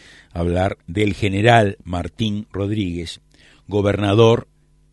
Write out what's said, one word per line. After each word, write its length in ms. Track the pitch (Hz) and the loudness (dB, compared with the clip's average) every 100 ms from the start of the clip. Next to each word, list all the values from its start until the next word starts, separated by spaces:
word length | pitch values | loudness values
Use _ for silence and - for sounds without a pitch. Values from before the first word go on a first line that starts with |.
| - - _ | -20 -20 _
hablar 460 | 87 87 87 98 - - | -4 -2 0 -2 -4 -6
del 280 | 92 104 | -2 -2
general 640 | - 101 98 113 117 101 98 | 0 -2 0 4 4 2 -4
Martín 640 | 87 87 85 - 110 104 - | -8 -8 -6 -6 -4 -6 -8
Rodríguez, 680 | 90 101 107 92 85 85 - _ _ _ _ - | -6 -4 -4 -4 -6 -10 -14 _ _ _ _ -6
gobernador 800 | 101 101 98 104 104 113 120 - _ _ _ _ | -2 0 0 2 4 4 4 -4 _ _ _ _